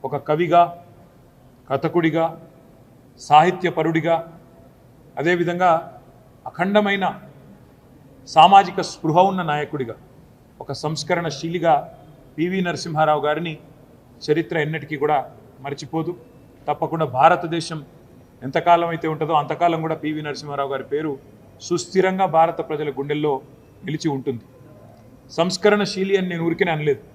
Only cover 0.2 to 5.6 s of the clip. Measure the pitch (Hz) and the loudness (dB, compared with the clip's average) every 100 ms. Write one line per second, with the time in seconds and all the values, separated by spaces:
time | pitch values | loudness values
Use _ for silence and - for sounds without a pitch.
0.2 | - 151 170 170 170 - - - - - | -2 -2 4 4 4 0 -20 -20 -20 -20
1.2 | - _ - - - 135 156 175 160 160 | -20 _ -20 -20 -6 -2 0 0 0 0
2.2 | 165 - - - - - - - - - | -2 -6 -20 -20 -20 -20 -20 -20 -20 -20
3.2 | - 151 175 180 180 160 160 165 165 165 | 4 6 6 2 -4 -2 0 0 0 -2
4.2 | - - - - - - - - - - | -2 -20 -20 -20 -20 -20 -20 -20 -16 -4
5.2 | 151 175 175 175 | 0 0 0 2